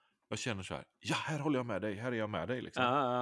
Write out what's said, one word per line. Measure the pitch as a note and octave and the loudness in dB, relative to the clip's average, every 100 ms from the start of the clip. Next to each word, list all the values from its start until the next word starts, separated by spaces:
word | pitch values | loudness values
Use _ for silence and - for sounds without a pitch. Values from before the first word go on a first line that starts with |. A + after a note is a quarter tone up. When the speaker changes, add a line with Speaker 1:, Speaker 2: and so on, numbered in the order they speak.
| _ _ - | _ _ -10
Speaker 1:
Jag | A2 | -6
känner | C3 G2+ | -4 -4
så | F2+ | -6
här: | D#2 - _ | -8 -10 _
"Ja, | G2 B2 | -4 -2
här | - D3+ | 0 -2
håller | D3 C3+ | 0 0
jag | A#2+ | 0
med | G2 | -2
dig, | G#2 G2 | -2 -2
här | B2 | -2
är | A#2 | -2
jag | G#2+ | 0
med | G2 E2+ | -2 -2
dig", | B2+ | -2
liksom. | - - | -2 2
Speaker 2:
Ja, | B2 C#3 B2+ B2 | 4 6 4 2